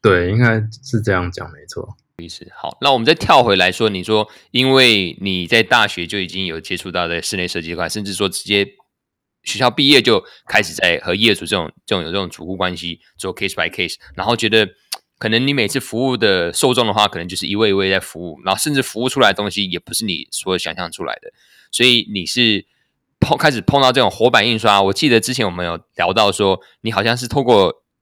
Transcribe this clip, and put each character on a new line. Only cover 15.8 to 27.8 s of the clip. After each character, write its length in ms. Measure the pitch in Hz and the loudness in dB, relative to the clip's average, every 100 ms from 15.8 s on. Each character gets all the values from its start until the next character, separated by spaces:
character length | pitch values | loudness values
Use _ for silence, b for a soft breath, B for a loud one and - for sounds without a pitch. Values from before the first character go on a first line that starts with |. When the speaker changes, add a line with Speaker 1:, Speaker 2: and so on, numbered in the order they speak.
Speaker 2:
服 260 | - 113 131 | -6 -4 -2
务 120 | 120 | 0
的 340 | 107 92 85 | 2 2 -2
受 220 | - 135 | 0 0
众 120 | 123 113 | 2 0
的 60 | |
话， 160 | 101 104 | 2 0
可 100 | 85 | -2
能 80 | 85 | -10
就 80 | |
是 120 | 92 - | -8 -4
一 100 | 101 | 0
位 140 | 110 | 2
一 20 | |
位 180 | 98 95 | 2 0
在 80 | 95 | 0
服 320 | - 80 87 | -4 -12 -14
务， 80 | 73 | -6
然 100 | 92 | -4
后 60 | 95 | -2
甚 140 | 156 | -2
至 80 | 139 | -2
服 180 | 127 107 | -4 -4
务 80 | 127 | -4
出 120 | 135 | 2
来 80 | 107 | 2
的 60 | |
东 160 | 95 104 | 2 -4
西 140 | 104 | -4
也 140 | 95 87 | -4 -6
不 160 | - | -8
是 100 | - | -6
你 240 | 110 80 65 | -6 -6 -8
所 280 | - 95 92 | -10 -4 -4
想 160 | 85 | -4
象 180 | 78 85 | -8 -10
出 120 | - | -8
来 100 | 78 - | -10 -10
的， 100 | - b b b b | -14 b b b b
所 140 | - 123 | 0 2
以 200 | 120 104 | 2 -2
你 140 | 101 82 | -6 -4
是 400 | 123 117 101 - _ _ _ _ _ | 0 0 0 -4 _ _ _ _ _
碰-， 180 | - 160 | -2 2
开 100 | 156 | 0
始 120 | 120 | 0
碰 180 | - 143 | 0 2
到 100 | 131 | 4
这 120 | 127 | 4
种 80 | 107 | 2
活 180 | - 117 | 2 4
版 160 | 123 110 | 4 2
印 120 | 113 | 0
刷。 240 | 107 101 | 2 4
我 100 | 98 | 2
记 160 | 98 151 | 0 2
得 100 | 113 | 4
之 140 | 117 | 2
前 140 | 127 104 | -2 -4
我 40 | |
们 140 | 87 | -4
有 160 | 87 87 - - | -6 -8 -10 -4
聊 160 | 90 | 0
到 180 | 98 104 | 2 2
说， 300 | - 101 92 b b | 2 0 0 b b
你 100 | 110 | -6
好 100 | 101 | -2
像 140 | 113 120 | 0 -2
是 100 | 120 | -2
透 160 | 147 | -2
过 400 | 123 107 92 - | 4 6 4 0